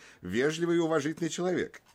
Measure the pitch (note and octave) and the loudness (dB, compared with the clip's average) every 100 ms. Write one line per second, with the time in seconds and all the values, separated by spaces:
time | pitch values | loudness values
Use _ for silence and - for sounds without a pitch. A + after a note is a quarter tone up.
0 | - - F2+ G#2 C#3+ D#3+ E3+ E3+ D#3+ D#3+ | -12 -14 -4 0 0 0 0 2 2 2
1 | C#3+ D#3 E3 E3+ F3+ E3 - - - | 0 -2 -4 -2 -2 0 -2 -8 -20